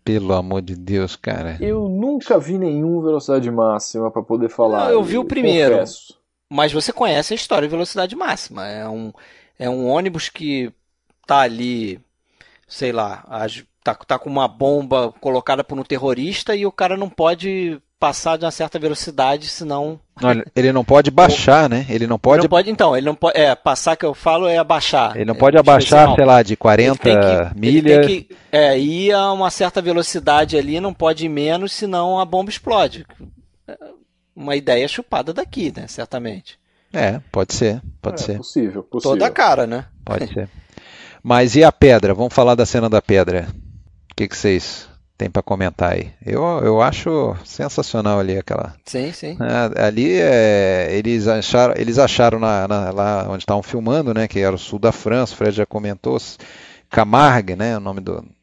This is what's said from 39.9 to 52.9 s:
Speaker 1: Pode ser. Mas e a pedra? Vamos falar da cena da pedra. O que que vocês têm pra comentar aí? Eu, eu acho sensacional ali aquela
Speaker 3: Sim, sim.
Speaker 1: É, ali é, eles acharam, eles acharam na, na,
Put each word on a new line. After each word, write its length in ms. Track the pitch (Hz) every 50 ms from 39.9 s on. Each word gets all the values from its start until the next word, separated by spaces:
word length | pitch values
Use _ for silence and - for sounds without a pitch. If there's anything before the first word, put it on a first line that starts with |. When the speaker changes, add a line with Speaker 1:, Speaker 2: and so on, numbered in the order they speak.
| - - -
Speaker 1:
Pode 220 | - 104 - - 107
ser. 180 | - 101 98 95 - - - _ _ - - - - - - - - -
Mas 320 | - 117 120 123 127 120 117
e 80 | 147 160
a 80 | 151
pedra? 420 | - _ 147 135 120 107 98 98 95
Vamos 200 | 95 120 123 -
falar 200 | - 123 123 120
da 120 | 117 117
cena 220 | - - 120 113 113
da 140 | 107 104
pedra. 460 | - - 101 95 90 87 90 90 87 - - - - - - - - - _ _ _ _
O 20 | -
que 120 | - 113 98
que 80 | -
vocês 520 | - - 104 92 87 - - - - - - - _ _ _ _
têm 140 | - 107 98
pra 120 | - 101
comentar 500 | - - 101 92 95 87 - - 90 87
aí? 200 | 87 90 87 107 - _ -
Eu, 180 | - 104 127 156 170 170 147 120
eu 180 | 110 110 110
acho 540 | 120 143 - - - 170 160 151 127 113 98 87 -
sensacional 760 | - - - 143 143 - - 135 - - 113 107 104 104 101
ali 180 | 95 95 95 95
aquela 360 | - - 101 - - - - _ _
Speaker 3:
Sim, 280 | - - 127 131 160
sim. 300 | 170 - - - 180 - 120 120 120 120 120 110 -
Speaker 1:
É, 80 | - 110
ali 260 | 104 107 113 117 165 185 185
é, 680 | - 156 127 117 110 107 104 101 98 95 92 92 87 78 90
eles 320 | 104 104 113 120 113 101 110
acharam, 460 | 110 110 101 - - 120 123 123 -
eles 220 | - 113 117 113 135
acharam 400 | 135 117 - - 120 117 113 113
na, 280 | 113 110 104 98 95 98
na, 220 | 104 101 98 92